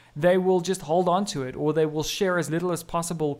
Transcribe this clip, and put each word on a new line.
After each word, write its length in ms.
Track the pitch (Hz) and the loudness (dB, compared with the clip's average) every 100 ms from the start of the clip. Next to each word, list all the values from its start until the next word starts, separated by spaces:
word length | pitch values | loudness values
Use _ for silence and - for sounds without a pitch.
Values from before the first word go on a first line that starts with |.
| _ 147 | _ 0
they 220 | 175 185 | 4 4
will 240 | 185 185 | 4 2
just 220 | 170 185 | 2 -4
hold 260 | 147 170 175 | 0 0 2
on 160 | 180 208 | 2 0
to 180 | 147 | -4
it, 140 | 127 131 | -6 -2
or 160 | 147 | 0
they 120 | 156 156 | 2 2
will 180 | 151 | 0
share 340 | 147 - 190 180 | -4 -2 0 0
as 120 | 147 | -2
little 220 | 165 180 | -2 -2
as 120 | 165 | -4
possible 540 | - 170 165 170 151 139 | -4 -6 -4 -2 -4 -4